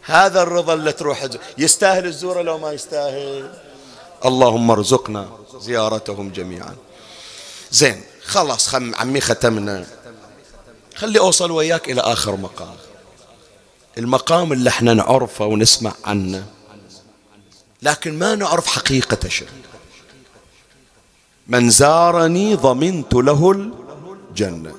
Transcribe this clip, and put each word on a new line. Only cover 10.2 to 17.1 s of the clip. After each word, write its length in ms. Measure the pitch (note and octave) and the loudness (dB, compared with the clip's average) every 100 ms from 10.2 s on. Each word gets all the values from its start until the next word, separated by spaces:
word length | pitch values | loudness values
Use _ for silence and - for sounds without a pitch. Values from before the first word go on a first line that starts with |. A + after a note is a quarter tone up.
| - - - - - - _ - | -20 -20 -20 -20 -20 -20 _ -10
خلي 220 | A3 G#3+ | 0 2
أوصل 320 | F#3 E3 F3 | 2 2 -2
وياك 380 | E3 D#3+ E3 - | -2 0 -2 -2
إلى 120 | B2 | -4
آخر 360 | - A2+ G#2+ G2 | -2 -2 -4 -6
مقام. 400 | F#2+ - E2+ E2+ - - - - - - _ _ _ _ _ - | -10 -14 -18 -18 -20 -20 -20 -20 -20 -20 _ _ _ _ _ -8
المقام 540 | A#2 C3 - E3+ E3+ | -2 -2 2 0 2
اللي 180 | C3+ B2 | 2 2
احنا 240 | A#2 A#2 | 2 4
نعرفه 520 | A2 - C3 B2 - G#2+ | 4 4 2 2 -4 -2
ونسمع 460 | G#2+ A2+ - A2 - | 2 4 2 -2 -8
عنه، 420 | - G2+ F#2+ F#2+ G2 - - G#2 F#2+ - _ | -4 -2 -2 -8 -10 -20 -20 -20 -20 -20 _